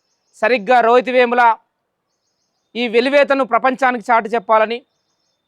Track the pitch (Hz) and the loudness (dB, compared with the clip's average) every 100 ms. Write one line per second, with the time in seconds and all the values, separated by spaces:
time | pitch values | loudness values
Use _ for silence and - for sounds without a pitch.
0 | _ _ _ _ 220 247 196 247 233 247 | _ _ _ _ -2 -2 0 2 4 2
1 | 254 254 240 247 240 220 _ _ _ _ | 2 0 0 2 0 0 _ _ _ _
2 | _ _ _ _ _ _ _ 226 240 233 | _ _ _ _ _ _ _ -8 -2 -2
3 | 262 285 285 269 240 226 262 262 254 247 | 0 0 2 -2 -2 -2 -2 -2 -2 -2
4 | 247 226 208 226 - 220 220 233 - _ | -2 -2 0 -4 0 0 0 -4 -14 _
5 | _ _ _ _ | _ _ _ _